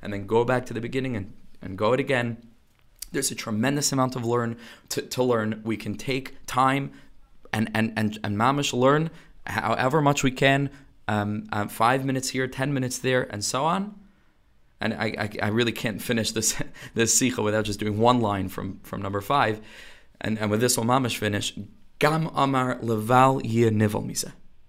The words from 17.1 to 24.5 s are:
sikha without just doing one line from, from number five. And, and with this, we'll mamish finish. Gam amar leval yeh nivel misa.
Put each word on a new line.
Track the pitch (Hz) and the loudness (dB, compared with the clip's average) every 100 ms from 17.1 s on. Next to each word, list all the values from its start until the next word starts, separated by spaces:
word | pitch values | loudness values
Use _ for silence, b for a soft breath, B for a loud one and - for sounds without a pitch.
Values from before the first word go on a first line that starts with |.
sikha | - 131 123 | 2 2 0
without | 107 107 107 | 0 0 0
just | 98 | -2
doing | 107 104 | -2 2
one | 117 123 | 4 4
line | 110 101 95 | 2 -2 -4
from, | 101 98 95 | -6 -10 -10
from | - 107 | -12 -10
number | 98 101 | -6 -4
five. | - 143 113 107 B B B B B - | 0 2 2 0 B B B B B -8
And, | - 110 | -4 -2
and | 107 | 0
with | 107 | 2
this, | 123 117 | 2 2
we'll | 113 | 2
mamish | 131 120 - | 2 0 -2
finish. | 107 101 - - 98 - - - | -2 -2 -4 -8 -14 -16 -16 0
Gam | 147 160 160 | 0 2 0
amar | - 139 131 127 - | 0 2 2 0 -2
leval | 117 110 107 127 131 135 - | -2 -2 4 8 8 4 0
yeh | 113 117 | 4 4
nivel | 107 110 107 | 6 4 2
misa. | - - - - - | -4 -6 -8 -10 -20